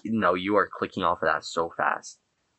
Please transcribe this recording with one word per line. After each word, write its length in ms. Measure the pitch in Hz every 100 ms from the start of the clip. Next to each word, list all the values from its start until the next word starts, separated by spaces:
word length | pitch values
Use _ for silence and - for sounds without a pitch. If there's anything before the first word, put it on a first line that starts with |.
no, 280 | - 113 92
you 220 | 92 92
are 140 | 104 90
clicking 320 | - 98 -
off 180 | 90 85
of 60 | 80
that 160 | 76
so 280 | - - 85
fast. 440 | - - - - - _ _ _